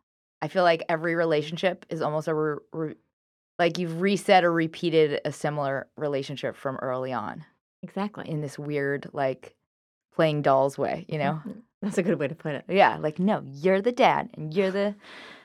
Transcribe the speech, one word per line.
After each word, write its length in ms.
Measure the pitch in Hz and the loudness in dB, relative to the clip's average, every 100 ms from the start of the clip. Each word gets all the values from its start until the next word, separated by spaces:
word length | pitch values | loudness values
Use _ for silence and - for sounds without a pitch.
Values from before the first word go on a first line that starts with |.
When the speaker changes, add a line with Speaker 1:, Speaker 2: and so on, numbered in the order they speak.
| _ _ _ - | _ _ _ -8
Speaker 1:
I 80 | 156 | -4
feel 160 | 190 | 2
like 180 | 175 165 - | 4 4 0
every 260 | 160 170 | -2 0
relationship 720 | 165 165 151 151 165 185 185 - | 2 2 2 0 -2 -2 -2 -8
is 120 | 160 | -4
almost 260 | 156 156 160 | -2 -2 -2
a 60 | |
re-, 240 | 156 156 147 - | 0 0 -4 -8
re-, 220 | 160 160 - _ _ _ _ _ - | -8 -8 -10 _ _ _ _ _ 0
like, 200 | 175 170 | 0 2
you've 220 | 170 165 | -4 0
reset 420 | 196 190 - 185 | 0 2 6 6
or 100 | 175 | 6
repeated 680 | 170 160 - 175 160 151 139 | 2 0 -2 2 4 4 2
a 80 | 151 | -4
similar 540 | - 151 147 139 135 - - | -4 -4 -2 -2 -4 -6 -6
relationship 600 | 147 139 139 131 127 - | -4 -4 -4 -6 -8 -6
from 200 | 139 131 | -8 -6
early 340 | 131 127 131 | -4 -4 -4
on 320 | 120 104 160 - _ _ _ | -6 -6 -10 -16 _ _ _
Speaker 2:
Exactly. 440 | 180 190 208 - - | -12 -6 -6 -8 -8
Speaker 1:
in 120 | 156 | -6
this 180 | 143 - | -6 -8
weird, 500 | 147 147 139 139 - | -6 -2 -2 -4 -6
like, 420 | 143 135 131 - _ _ _ _ _ _ | -4 -2 -4 -12 _ _ _ _ _ _
playing 280 | - 160 147 | 0 0 2
dolls 340 | 143 135 139 139 | 4 4 2 0
way, 280 | 123 165 - | -4 -4 -6
you 100 | 156 | -4
know? 160 | 143 | -2
Speaker 2:
Mm-hmm. 260 | 156 - 220 - - | -4 -8 -16 -18 -10
That's 180 | 202 202 | -6 -2
a 40 | |
good 160 | 180 151 | 0 0
way 80 | 143 | -2
to 60 | 165 | -4
put 180 | 156 | -8
it. 100 | 135 - | -6 0
Speaker 1:
Yeah, 280 | 185 143 156 | 6 6 4
like, 180 | 156 156 | -4 0
"No, 240 | 190 160 | 0 0
you're 380 | 139 139 180 190 | -4 -2 2 2
the 80 | 226 | 2
dad, 400 | 240 196 143 - | 4 4 4 -2
and 200 | - 156 | -8 -6
you're 160 | 170 190 | -2 0
the," 240 | 196 208 202 - - - - | 0 -2 -4 -16 -20 -20 -20